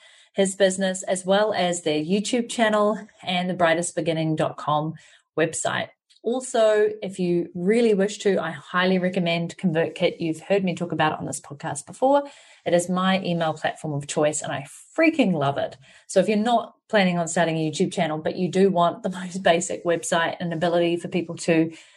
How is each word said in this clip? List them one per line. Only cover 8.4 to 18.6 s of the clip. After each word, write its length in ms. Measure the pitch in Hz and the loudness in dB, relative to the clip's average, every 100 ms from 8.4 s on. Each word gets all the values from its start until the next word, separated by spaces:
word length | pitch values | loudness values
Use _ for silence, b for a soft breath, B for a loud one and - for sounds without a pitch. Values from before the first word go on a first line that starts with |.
I 100 | 165 | -2
highly 460 | 147 - 180 185 185 | -8 -4 0 2 2
recommend 600 | 180 190 170 170 165 - | 2 0 0 0 -2 -2
ConvertKit. 640 | 185 160 165 - 170 - | 0 2 0 0 -2 0
You've 180 | 165 156 | -4 -4
heard 240 | - 196 | 0 0
me 100 | 185 | 0
talk 200 | 170 175 | -4 -4
about 180 | 160 156 | 0 -2
it 80 | - | -2
on 60 | 160 | -8
this 160 | - | -10
podcast 440 | - 143 151 143 - | -12 -12 -10 -10 -10
before. 380 | 180 262 285 285 B B B - | -2 2 2 0 B B B 0
It 80 | |
is 140 | 175 175 | 0 2
my 320 | 180 185 190 | 0 2 0
email 320 | 175 170 160 | 0 -2 -2
platform 400 | 151 - - 156 | -2 -6 -6 -6
of 140 | 143 143 | -6 -4
choice, 340 | - 151 151 | 0 0 0
and 80 | - | -6
I 160 | 143 143 - - - | -8 -10 -18 -10 2
freaking 360 | 320 320 202 | 2 4 2
love 240 | 160 139 135 | 2 0 -2
it. 180 | - - B B B | -6 -10 B B B
So 140 | 190 | 2
if 80 | 185 | 2
you're 80 | 208 | 2
not 380 | 226 233 - _ - | 2 0 0 _ 0
planning 300 | 214 185 175 | 2 2 2
on 80 | 165 | -2
starting 300 | 180 160 160 | 0 0 0
a 120 | 156 | -2
YouTube 220 | 151 170 | 0 -2
channel, 280 | - 160 156 | 0 -2 -2
but 180 | 170 190 | -4 -2
you 100 | 180 | 0
do 200 | 185 | 4